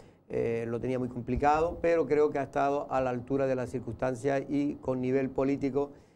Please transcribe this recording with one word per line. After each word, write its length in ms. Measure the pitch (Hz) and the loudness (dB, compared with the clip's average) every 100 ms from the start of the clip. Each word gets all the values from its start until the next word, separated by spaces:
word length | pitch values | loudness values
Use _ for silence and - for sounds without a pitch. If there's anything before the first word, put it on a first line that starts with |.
| - _ _ | -20 _ _
eh, 360 | 123 120 117 117 | -2 0 -2 -2
lo 120 | 117 | -4
tenía 180 | 123 127 | -2 -2
muy 80 | 127 | -4
complicado, 720 | 123 117 123 143 156 165 170 | -6 -4 2 4 4 2 0
pero 240 | 170 165 135 | 2 2 4
creo 240 | 147 151 | 4 4
que 60 | 143 | 2
ha 40 | |
estado 480 | 135 143 139 143 - | -2 0 0 0 0
a 80 | 135 | 0
la 100 | 127 | 0
altura 360 | 123 120 139 135 | -2 -2 0 2
de 80 | 127 | 0
la 100 | 120 | -2
circunstancia 760 | 131 110 - 131 123 139 139 | -6 -8 -2 -2 0 0 0
y 360 | 135 143 143 139 | 0 0 0 -2
con 240 | - 131 | -4 -2
nivel 300 | 127 135 135 | 2 2 0
político, 640 | 135 135 139 135 131 143 - - | 0 0 0 0 0 -2 -8 -20